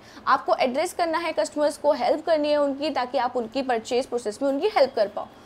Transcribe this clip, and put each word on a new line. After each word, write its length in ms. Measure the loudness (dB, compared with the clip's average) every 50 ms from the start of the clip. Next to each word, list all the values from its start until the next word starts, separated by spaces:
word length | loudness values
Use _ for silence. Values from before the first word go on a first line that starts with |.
| -18 -20 -20 -6 0
आपको 280 | 0 0 2 2 0 2
एड्रेस 380 | 2 2 0 2 -2 -2 -2
करना 260 | -2 -2 -2 0 0 -2
है 140 | -2 -2
कस्टमर्स 440 | -2 -2 -2 -2 0 0 0 0 0
को, 160 | 0 0 0
हेल्प 340 | 2 2 2 0 0 0 2
करनी 240 | 0 2 2 2 2
है 60 | 2
उनकी, 340 | 2 2 0 0 -2 -4 -2
ताकि 280 | -2 -2 -4 -2 -2 -2
आप 180 | -2 0 -2
उनकी 260 | -4 -4 -2 -4 -4
परचेज 440 | -2 0 -2 -2 -2 -2 -2 -2 -2
प्रोसेस 360 | -2 -4 -4 -4 -6 -4 -2
में 60 | 0 0
उनकी 180 | 0 2 0
हेल्प 280 | 2 4 4 2 2 2
कर 120 | 0 0 0
पाओ। 180 | -2 -8 -10 -10 -14 -20 -20